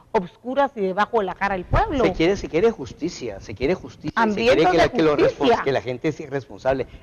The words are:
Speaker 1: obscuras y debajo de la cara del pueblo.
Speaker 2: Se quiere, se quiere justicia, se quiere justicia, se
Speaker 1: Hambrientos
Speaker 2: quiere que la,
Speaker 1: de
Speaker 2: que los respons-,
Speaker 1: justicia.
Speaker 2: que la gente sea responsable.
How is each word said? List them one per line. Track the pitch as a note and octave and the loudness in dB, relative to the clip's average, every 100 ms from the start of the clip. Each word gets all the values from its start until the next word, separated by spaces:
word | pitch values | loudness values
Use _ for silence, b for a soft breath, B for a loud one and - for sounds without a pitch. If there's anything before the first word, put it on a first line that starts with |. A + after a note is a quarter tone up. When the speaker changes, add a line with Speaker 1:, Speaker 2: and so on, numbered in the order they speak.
| _ | _
Speaker 1:
obscuras | A3+ F3+ - A#3+ C4 C#4 A#3 | -4 -4 -8 -4 0 0 0
y | |
debajo | F#3+ F#3 G#3 A#3 | -2 -2 0 0
de | F#3+ | -2
la | - | -2
cara | G3 F#3+ | -4 -4
del | F3 | 0
pueblo. | D4 A4 C#4+ G#3 | 0 2 0 0
Speaker 2:
Se | |
quiere, | F3+ E3 G3 | 2 2 0
se | D3+ | -2
quiere | D3+ A3+ | 0 2
justicia, | A3 C3 - D#3+ - A#2+ G2 | 0 -8 -8 -8 -8 -10 -10
se | - | -12
quiere | G2+ C3 F#3 | -4 -2 -2
justicia, | - - D3+ - | -6 -12 -6 -2
se | |
Speaker 1:
Hambrientos | A3+ G3+ A#3 G4 | 0 2 2 4
Speaker 2:
quiere | F#4 | 4
que | F4+ | 4
la, | |
Speaker 1:
de | - | 2
Speaker 2:
que | B3+ | 2
los | D#4 D3 | 2 4
respons-, | A#4 - | 2 2
Speaker 1:
justicia. | C4+ A3+ D3+ | 2 2 2
Speaker 2:
que | |
la | B2 | -2
gente | A#2 B2 D#3+ | -2 -4 -4
sea | - D3+ | -4 -6
responsable. | C#3 - G2 B2+ C3+ B2 B | -8 -8 -4 -2 -2 -4 B